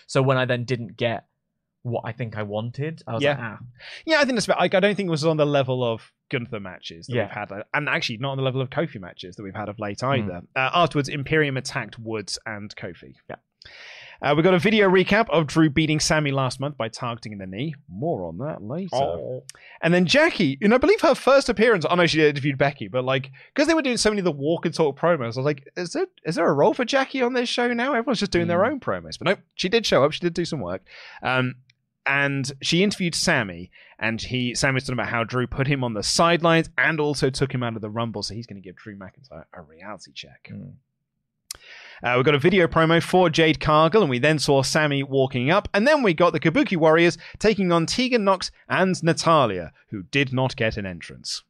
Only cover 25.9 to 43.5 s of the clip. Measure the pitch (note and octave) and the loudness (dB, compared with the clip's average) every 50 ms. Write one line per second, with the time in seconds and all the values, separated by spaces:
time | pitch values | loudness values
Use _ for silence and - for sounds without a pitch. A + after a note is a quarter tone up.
25.9 | - D4 F#4+ F#4 _ _ _ - E3+ B3+ E4+ C4+ D#3+ C#3 D3+ G#3 D#4 - B3+ A3+ | -4 -4 -6 -6 _ _ _ -6 -2 0 0 2 2 4 4 4 4 2 -2 0
26.9 | - C4+ C4+ - - C4+ B3+ A#3+ C4 B3 B3 A#3+ - - A#3+ B3 A#3+ A#3 A#3+ C4+ | 0 0 0 0 -2 -2 -2 0 0 -2 -2 -2 -2 -2 -2 -2 -2 -2 -2 -2
27.9 | D4 A#3 A3+ - A#3+ - G3+ F#3+ - F3 E3+ E3 E3+ F3 G3 A#3+ D4+ C4 - - | -2 -2 -2 -2 -2 -2 -2 -2 0 0 0 0 2 2 2 0 0 -4 -4 -6
28.9 | G2+ F2+ E2+ D#2+ - - - D#3+ G3+ - _ _ _ - - F#3 F#3 A#3 G#3+ - | -6 -6 -8 -10 -14 -4 -2 -2 -2 -2 _ _ _ -6 -2 0 0 0 2 4
29.9 | G3+ C#3+ B2+ D3+ D#3 - F3+ F3 E3+ - E3+ - E3+ C#3+ G2 F2 F2+ F#2 - _ | 4 4 4 4 2 -2 -4 -4 -2 -2 -4 -4 -4 -6 -6 -6 -6 -8 -10 _
30.9 | - - - - - - - A2+ B2+ B2+ B2+ B2+ B2+ - _ _ _ _ _ _ | -20 -20 -20 -20 -16 -8 -4 -2 0 0 0 -2 -4 -10 _ _ _ _ _ _
31.9 | _ _ _ C#3 C#3 C#3 C#3 C#3 C#3 C#3 C3 C3+ C3+ - - - D#3+ E3+ F#3+ G#3 | _ _ _ -2 0 0 0 0 0 -2 -4 -6 -8 -8 -4 0 2 2 2 2
32.9 | - - F#3 E3+ - - - - E3 C3+ A2+ G2 E2+ E2+ F2+ - _ - - - | 0 -2 -4 -4 -4 -2 0 0 0 0 0 -2 -6 -10 -14 -16 _ -20 -20 -20
33.9 | - - - A2 A2+ A2 - - B2+ B2+ B2 B2 A2+ - - C3+ C3+ C3 B2+ - | -12 -6 -6 -4 -4 -4 -6 -6 -4 -2 -2 -2 -2 -2 0 0 0 0 -2 -4
34.9 | B2+ A#2+ G#2 F2+ - A#2 A#2 G2+ B2 B2+ B2 A#2+ - - C3+ C3 D3 C#3 B2+ A#2+ | -4 -4 -4 -2 -2 -2 -2 -2 -2 -2 -4 -2 -2 -2 -2 -2 0 -2 -2 -4
35.9 | A2 G#2 - - - - E3+ E3+ E3+ E3+ D#3 E3+ E3 E3 D#3+ D#3+ - - B2+ D3 | -4 -4 -4 -2 0 2 2 4 2 2 2 2 2 2 2 0 -2 -2 -2 0
36.9 | E3 D#3 D3+ D3 C#3+ - - C3+ C3 - C#3+ C3+ - B2+ B2 A#2 A2+ A2 G2 G#2+ | 0 0 0 -2 0 0 0 -2 0 0 -2 -2 -2 -4 -4 -4 -6 -6 -8 -8
37.9 | G#2 A#2 A#2+ A#2 G2+ G#2 G2+ - G2 A#2 A2+ - G2+ G2 F#2 F#2 F2 - - A2+ | -6 -6 -6 -4 -6 -8 -8 -8 -10 -12 -12 -14 -16 -16 -16 -18 -20 -18 -18 -18
38.9 | G#2 G2 F#2+ F#2 - _ - _ D2+ D#2+ - - - - E2 C#2+ D#2+ D#2+ F#2 G#2 | -16 -16 -16 -18 -20 _ -20 _ -20 -20 -20 -20 -20 -20 -20 -20 -20 -20 -16 -16
39.9 | G#2 F2+ - - C#2 - - - - _ - - G#2+ G2+ G2 F#2+ G2 - _ _ | -16 -16 -18 -18 _ -18 -18 -18 -20 _ -20 -18 -16 -16 -16 -16 -20 -20 _ _
40.9 | _ _ _ _ _ _ _ _ _ _ _ _ - - - - - - - - | _ _ _ _ _ _ _ _ _ _ _ _ -20 -20 -20 -20 -20 -20 -20 -20
41.9 | - - - A#2+ B2 B2+ C3 D3+ D3 C#3+ C3+ F3+ F#3 F#3+ E3+ - - E3 D#3+ D#3+ | -16 -6 -2 0 2 4 4 4 4 4 4 4 4 4 4 4 4 4 4 4
42.9 | E3 E3 D#3+ - - F#3 F#3 E3+ D3 - D#3+ D#3+ | 4 2 2 4 4 4 4 4 4 4 4 4